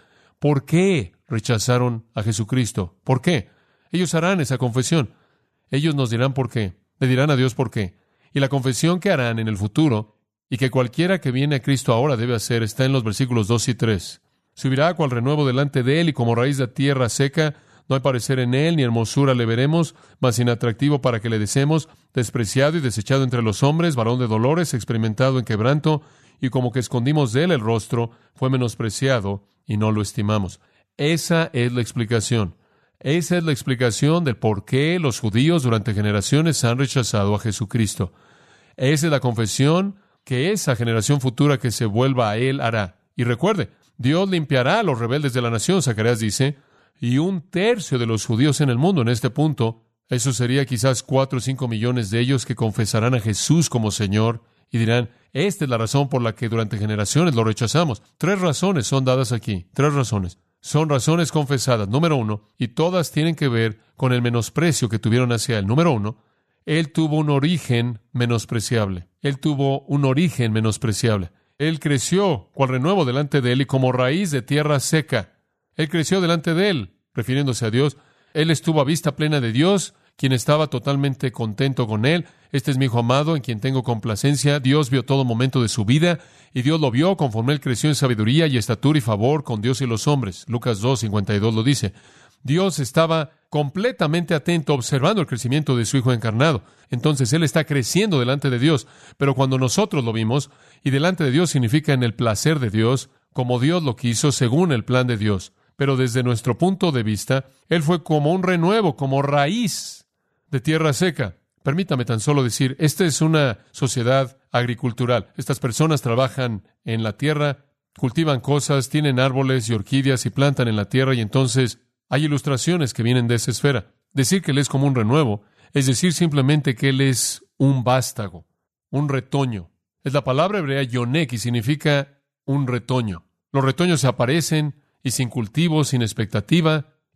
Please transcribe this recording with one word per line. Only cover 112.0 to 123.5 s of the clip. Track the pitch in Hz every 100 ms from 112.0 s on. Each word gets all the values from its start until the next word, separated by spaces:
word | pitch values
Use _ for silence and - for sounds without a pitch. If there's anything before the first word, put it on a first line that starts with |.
| 117
tan | 113
solo | 147 143
decir, | 123 - 131 135
esta | 156 - 175
es | 131
una | 160 156 139 107 _
sociedad | - 135 127 117 135 131 - _
agricultural. | 123 120 117 131 113 123 120 - -
Estas | 131 139
personas | 127 110 160 147
trabajan | 123 117 131 135 123 104 - _ -
en | 113
la | 110 101
tierra, | 143 147 147 139 _ _ _ -
cultivan | 127 135 156 131
cosas, | 135 143 135 139 -
tienen | 151 147 127
árboles | 135 131 135 131 110
y |
orquídeas | 113 - 135 135 127 120
y |
plantan | 135 143 135 120
en | 107
la | 101
tierra, | 127 131
y | 127
entonces | 104 131 131 123 123 - _ _ _
hay | 139 151
ilustraciones | 143 151 127 - 180 127 -
que |
vienen | 117 127 117
de | 117
esa | -